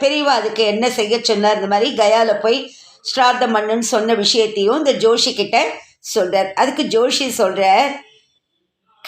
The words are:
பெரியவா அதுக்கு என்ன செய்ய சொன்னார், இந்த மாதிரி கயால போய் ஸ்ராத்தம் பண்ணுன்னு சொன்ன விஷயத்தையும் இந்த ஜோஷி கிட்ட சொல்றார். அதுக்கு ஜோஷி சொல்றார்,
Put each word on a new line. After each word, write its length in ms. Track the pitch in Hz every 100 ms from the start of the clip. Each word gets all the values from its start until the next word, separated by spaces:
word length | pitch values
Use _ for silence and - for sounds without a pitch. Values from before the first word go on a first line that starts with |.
பெரியவா 240 | 277 302
அதுக்கு 380 | 285 240 214 220
என்ன 280 | 214 208 240
செய்ய 280 | 240 208 233
சொன்னார், 320 | 226 208 208
இந்த 120 | 202 196
மாதிரி 280 | 202 254
கயால 460 | 220 208 220 226 -
போய் 340 | 220 262 262 - - _ -
ஸ்ராத்தம் 400 | 262 247 247 247
பண்ணுன்னு 240 | 220 214 226
சொன்ன 360 | 226 226 220
விஷயத்தையும் 720 | 214 202 233 214 202 202 285 285
இந்த 60 |
ஜோஷி 420 | 208 220 240 247
கிட்ட 380 | 202 196 233 427 - - _ -
சொல்றார். 380 | 220 180 196 190
அதுக்கு 300 | - 254 285
ஜோஷி 500 | 233 220 254 - 269 -
சொல்றார், 520 | 190 185 190 202 277 285 - _ _ _ _ _ _ _ _ _